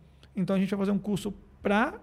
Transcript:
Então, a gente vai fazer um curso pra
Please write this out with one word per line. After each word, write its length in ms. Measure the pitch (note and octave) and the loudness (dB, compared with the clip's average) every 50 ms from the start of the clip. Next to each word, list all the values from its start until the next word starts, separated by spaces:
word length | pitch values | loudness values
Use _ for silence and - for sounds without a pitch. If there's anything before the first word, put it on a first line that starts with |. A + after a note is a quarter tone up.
| - - - - - - - | -20 -20 -20 -20 -20 -10 -4
Então, 200 | G3+ F3+ F#3+ G3 | -4 0 0 2
a 40 | F#3+ | 2
gente 120 | G3 F#3 | 2 0
vai 80 | G#3 G3 | 0 0
fazer 100 | G3 G3 | 0 0
um 80 | G3+ F#3+ | 0 0
curso 340 | G3 G#3 G#3 - - G#3 G3 - - - - - | 0 0 -2 -2 -2 -6 -8 -10 -16 -20 -16 -6
pra 380 | - G3+ G3+ G#3 A#3+ D#4 G4+ - | -2 2 2 2 2 0 -2 -10